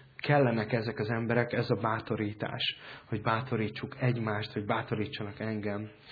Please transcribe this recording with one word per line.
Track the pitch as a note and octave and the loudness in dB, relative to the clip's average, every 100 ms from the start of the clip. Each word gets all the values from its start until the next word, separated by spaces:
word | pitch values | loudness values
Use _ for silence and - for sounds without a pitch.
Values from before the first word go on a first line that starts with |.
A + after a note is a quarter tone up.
| - - | -20 -6
Kellenek | - D3 B2+ A2+ G#2+ | 4 6 6 4 2
ezek | A#2+ A2 - | 0 0 -2
az | G#2+ | 0
emberek, | A#2 A2+ A#2 A#2 | 0 2 4 4
ez | A2 A#2 | 2 2
a | A#2 | 2
bátorítás, | A#2 A2 - G#2+ G#2 G#2 - - - - - - - | 2 0 -2 -2 -2 -2 -6 -2 -4 -4 -12 -16 -6
hogy | G#2+ | -2
bátorítsuk | A#2 A2+ C3+ A#2 G#2+ - - - | 0 0 0 0 -2 -4 -8 0
egymást, | B2 A#2 A2 G#2 G#2+ | 2 2 0 -2 -2
hogy | - G2+ | -4 0
bátorítsanak | A2+ A2 A2 G2+ - G#2 G#2 | -2 0 -2 -2 -4 -8 -6
engem. | A2 G#2+ G#2 G2+ G#2+ - - | -4 -2 -2 -4 -6 -12 -14